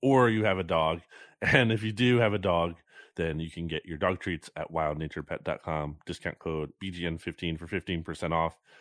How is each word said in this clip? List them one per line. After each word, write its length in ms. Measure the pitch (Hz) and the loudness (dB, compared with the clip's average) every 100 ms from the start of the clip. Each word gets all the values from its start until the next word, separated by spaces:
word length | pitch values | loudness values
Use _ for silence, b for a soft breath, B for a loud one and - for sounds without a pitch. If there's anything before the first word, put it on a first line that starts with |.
or 280 | 135 135 120 | 4 6 6
you 160 | 110 107 | 4 2
have 120 | 95 | 0
a 60 | |
dog. 380 | 85 82 80 85 - | 0 2 2 0 -8
<laughs> 360 | - - _ | -20 -20 _
And 320 | - 139 117 | 2 4 4
if 100 | 113 | 2
you 80 | 110 | -2
do 260 | 107 123 120 | 2 4 6
have 140 | 110 | 4
a 40 | 101 | 2
dog, 360 | 92 85 85 82 B B B - | 2 2 2 -4 B B B -4
then 240 | 80 78 | -2 -2
you 100 | 82 | -6
can 160 | 85 85 | -8 -6
get 180 | 78 - | -6 -6
your 120 | 78 | -2
dog 220 | 92 87 | 0 0
treats 280 | 98 82 - - | -4 -6 -6 -10
at 160 | 78 | -6
wild 260 | 80 78 76 | -2 -2 -2
nature 260 | 78 80 | -6 -6
pet 200 | 73 82 | -8 -8
dot 180 | - - | -6 -6
com. 360 | - 78 73 76 - | -4 -4 -4 -8 -10
Discount 340 | 82 - - | -8 -8 -8
code 320 | 82 78 73 - | -6 -4 -6 -8
B 100 | 95 | -10
G 140 | 85 85 | -6 -4
N 120 | 82 | -4
fifteen 400 | - - 85 80 | -8 -6 -4 -4
for 100 | 82 | -4
fifteen 340 | 95 - 87 | -6 -4 -6
percent 300 | 80 76 85 | -6 -6 -2
off. 240 | 82 82 - b b | 0 -2 -4 b b